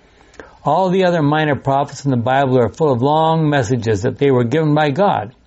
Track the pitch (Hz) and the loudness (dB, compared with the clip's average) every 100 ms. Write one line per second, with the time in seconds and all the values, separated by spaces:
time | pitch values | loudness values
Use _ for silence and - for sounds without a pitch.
0 | _ _ _ - - - - 156 190 185 | _ _ _ -20 -20 -10 -2 0 0 2
1 | 185 175 143 151 156 139 - 135 139 131 | 2 2 0 0 0 -2 -2 -2 -2 -6
2 | 143 127 117 135 139 127 113 - 156 123 | -4 -2 0 0 2 2 0 0 0 0
3 | 135 151 160 165 156 147 110 127 113 107 | 0 2 2 0 0 0 0 -2 -2 -2
4 | 117 107 143 127 120 147 156 151 151 135 | -4 -2 2 2 0 0 0 0 0 0
5 | 202 127 107 - | 0 0 -6 -14